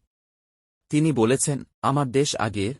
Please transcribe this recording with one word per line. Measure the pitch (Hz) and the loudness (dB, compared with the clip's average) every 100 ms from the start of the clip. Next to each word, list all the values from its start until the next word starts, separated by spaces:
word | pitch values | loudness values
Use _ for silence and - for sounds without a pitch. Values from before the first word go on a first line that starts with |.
| _ _ _ _ _ _ _ _ - | _ _ _ _ _ _ _ _ -4
তিনি | 151 156 | 0 2
বলেছেন, | 127 113 135 - 135 - - | 2 2 2 0 -4 -8 -6
'আমার | 117 143 135 | -2 0 0
দেশ | 135 147 - | 0 0 -2
আগে, | 110 101 98 | -4 -2 -4